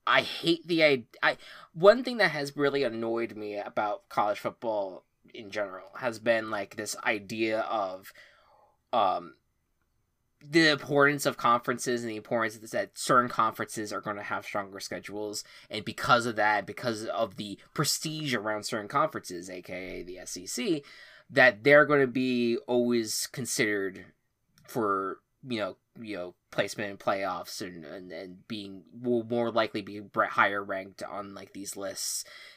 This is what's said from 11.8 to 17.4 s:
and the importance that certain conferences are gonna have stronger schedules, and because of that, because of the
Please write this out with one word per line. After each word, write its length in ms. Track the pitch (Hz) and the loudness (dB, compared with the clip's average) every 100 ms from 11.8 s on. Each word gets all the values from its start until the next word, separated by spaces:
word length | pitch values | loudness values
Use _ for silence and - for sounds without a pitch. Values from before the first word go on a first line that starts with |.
| - 120 | -2 -2
and 80 | 117 | -2
the 60 | 107 | -8
importance 400 | - 120 113 110 110 | -2 0 0 -4 -6
that 260 | 117 101 - | -4 -4 -4
certain 320 | - 131 123 | 2 4 4
conferences 640 | - 113 - 110 - 104 | 2 0 0 -6 -6 -6
are 80 | 101 | -6
gonna 220 | 107 101 | -6 -8
have 200 | 101 101 | -6 -6
stronger 360 | - 104 98 95 | -4 -6 -6 -10
schedules, 640 | - 92 90 101 107 107 - - - | -10 -10 -8 -8 -6 -8 -10 -16 -10
and 160 | 110 104 | -8 -8
because 400 | 104 - 123 120 | -2 4 4 4
of 100 | 107 | 2
that, 300 | 104 104 98 | 2 2 -2
because 400 | - 127 107 110 | -6 -4 -4 -4
of 300 | 85 110 | -2 -2
the 220 | - | -4